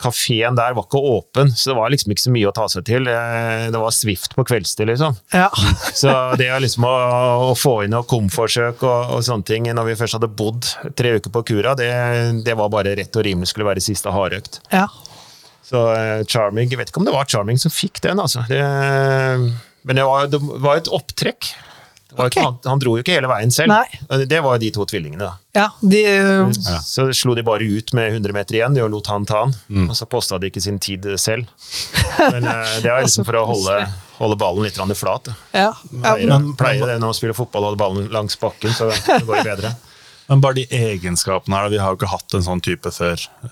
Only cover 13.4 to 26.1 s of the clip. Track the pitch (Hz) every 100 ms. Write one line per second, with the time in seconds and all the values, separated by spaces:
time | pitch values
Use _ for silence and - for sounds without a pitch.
13.4 | 90 - 104 95 92 101 101 95 92 95
14.4 | - - - 190 202 - - - - -
15.4 | - _ - 123 113 113 110 110 107 117
16.4 | 104 104 123 113 117 - 214 143 139 117
17.4 | 101 123 160 - 196 - - 185 175 123
18.4 | 117 135 143 139 139 135 135 135 131 127
19.4 | 123 120 - _ - 131 135 135 139 147
20.4 | 143 - 143 151 165 - - - 202 -
21.4 | - - - - - _ _ 127 123 185
22.4 | 156 123 - 165 127 113 120 175 131 113
23.4 | 113 127 143 214 254 - - 135 131 156
24.4 | 139 120 110 104 98 104 76 78 98 90
25.4 | _ 208 208 - 202 202 214